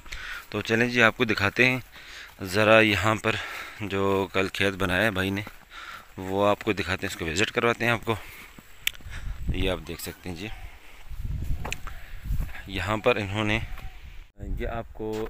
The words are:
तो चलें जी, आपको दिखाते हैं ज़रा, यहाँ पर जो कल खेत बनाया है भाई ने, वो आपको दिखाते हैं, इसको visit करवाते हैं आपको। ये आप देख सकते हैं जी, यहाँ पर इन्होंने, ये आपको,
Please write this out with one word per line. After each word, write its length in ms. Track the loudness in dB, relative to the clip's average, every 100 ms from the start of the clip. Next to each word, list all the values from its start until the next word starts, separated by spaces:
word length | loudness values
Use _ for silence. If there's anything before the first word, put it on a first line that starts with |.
| -12 -12 -10 -12 -8
तो 100 | -4
चलें 280 | 0 2 4
जी, 120 | 6
आपको 240 | 6 6 2
दिखाते 400 | 2 2 4 4
हैं 160 | 2 -4 -16 -16 -16 -16 -10
ज़रा, 360 | -2 4 8 8
यहाँ 340 | 8 6 2 2
पर 200 | 2 0 -4 -10 -12 -8
जो 460 | -4 0 4 4 2
कल 160 | 0 0
खेत 240 | 2 0
बनाया 300 | 2 0 2
है 80 | 2
भाई 200 | 2 0
ने, 120 | -2 -6 -12 -18 -16 -14 -14 -14 -10
वो 240 | -2 4
आपको 300 | 4 4 2
दिखाते 340 | 0 0 -2 -2
हैं, 40 |
इसको 140 | -4 -2
visit 240 | 0 0
करवाते 360 | 2 2 2 2
हैं 60 |
आपको। 260 | 2 0 -2 -4 -16 -18 -20 -20 -8 -8 -8 -12 -8 -6 -4 -2
ये 160 | 0 0
आप 100 | -2
देख 200 | -6 -10
सकते 300 | -10 -10 -10
हैं 60 | -8
जी, 140 | -8 -10 -12 -16 -18 -14 -12 -6 -4 -4 -2 -2 -2 -6 -8 -8 -10 -8 -2 -2 -2 -4 -6
यहाँ 280 | -2 0 2
पर 200 | 4 4
इन्होंने, 380 | 2 0 2 2
ये 1120 | 0 -6 -8 -10 -14 -14 -16 -10 -6 -4 -4
आपको, 640 | -6 -8 -8 -6 -4